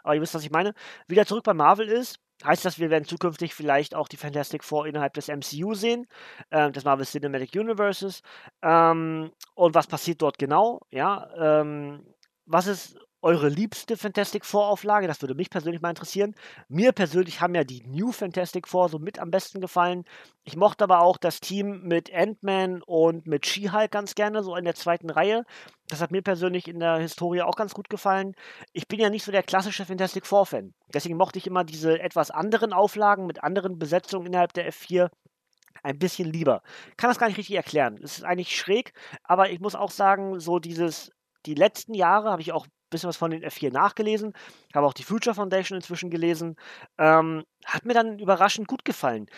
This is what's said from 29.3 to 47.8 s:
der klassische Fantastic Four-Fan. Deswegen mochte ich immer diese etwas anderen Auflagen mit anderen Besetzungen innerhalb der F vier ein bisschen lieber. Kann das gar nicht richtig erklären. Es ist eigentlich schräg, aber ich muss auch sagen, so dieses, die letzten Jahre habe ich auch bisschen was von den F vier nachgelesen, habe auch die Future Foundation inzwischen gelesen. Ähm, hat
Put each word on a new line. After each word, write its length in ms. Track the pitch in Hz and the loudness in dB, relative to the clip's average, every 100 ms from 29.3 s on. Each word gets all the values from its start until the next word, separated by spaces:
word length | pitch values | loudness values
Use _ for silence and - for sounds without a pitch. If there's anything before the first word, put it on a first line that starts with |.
der 100 | 196 | -2
klassische 420 | - 190 196 - | 2 0 0 -6
Fantastic 400 | 185 185 185 190 | -6 -4 -4 -4
Four-Fan. 480 | - 202 185 123 95 - _ | 2 4 4 0 -8 -16 _
Deswegen 220 | 143 170 165 | -4 -2 2
mochte 220 | 185 190 | 0 0
ich 80 | 180 | -4
immer 160 | 180 | -2
diese 340 | 160 156 160 165 | -2 -2 0 2
etwas 320 | 175 170 147 | 0 -2 -2
anderen 420 | 151 202 220 220 | -2 0 0 2
Auflagen 540 | 185 202 208 208 202 180 | 4 2 4 2 2 0
mit 160 | 147 | -6
anderen 380 | 147 190 185 170 | -4 -2 -2 -4
Besetzungen 460 | 151 175 - 190 175 | -2 -2 0 -6 -2
innerhalb 260 | 180 175 | 0 0
der 160 | 175 170 | 0 -8
F 80 | - | -8
vier 340 | - 180 175 - _ _ _ _ _ - | -2 2 2 -2 _ _ _ _ _ -12
ein 160 | 139 143 | -8 -2
bisschen 340 | 180 - 165 | -2 -2 -6
lieber. 300 | 165 147 110 - - - - | 0 2 2 -2 -20 -20 -2
Kann 140 | 240 | 0
das 80 | 240 | 2
gar 80 | 233 | 0
nicht 120 | 196 | -2
richtig 180 | 196 190 | -6 -6
erklären. 420 | - 151 120 104 | -2 0 0 -2
Es 180 | 143 - | -12 -8
ist 60 | |
eigentlich 320 | 170 180 175 - | -4 -4 -2 -4
schräg, 360 | - 214 - - - - | 0 0 0 -12 -20 -8
aber 260 | - 185 190 | 2 4 4
ich 80 | 175 | 0
muss 160 | 202 | -6
auch 160 | - 196 | -4 -6
sagen, 480 | - 196 196 196 185 | 2 4 4 0 -6
so 220 | 165 175 | 0 -2
dieses, 500 | 165 165 170 151 - _ _ _ 151 | -2 -2 -2 -4 -12 _ _ _ -4
die 80 | |
letzten 400 | 151 208 - - | 4 4 2 -8
Jahre 360 | 214 175 202 214 | 0 4 4 2
habe 120 | 175 | -4
ich 100 | 160 | -4
auch 160 | 156 - _ _ | -6 -6 _ _
bisschen 180 | 165 175 | -8 -6
was 80 | - | -4
von 140 | 165 | -4
den 120 | 160 | -4
F 120 | 165 | -8
vier 160 | - 180 | -4 -2
nachgelesen, 640 | 131 196 - 214 214 214 - - - _ | 2 0 0 -2 -2 -4 -12 -20 -20 _
habe 120 | 143 143 | 2 2
auch 80 | |
die 100 | - | 0
Future 300 | 123 220 233 | -6 -2 -2
Foundation 420 | 202 196 190 185 190 | -2 0 -2 -2 -8
inzwischen 340 | - 170 180 | -8 -8 -6
gelesen. 460 | 170 170 160 165 160 - - - - | -2 0 0 -4 -10 -18 -20 -12 2
Ähm, 460 | 156 160 160 160 - _ | 6 6 4 -2 -8 _
hat 200 | - - | -8 -6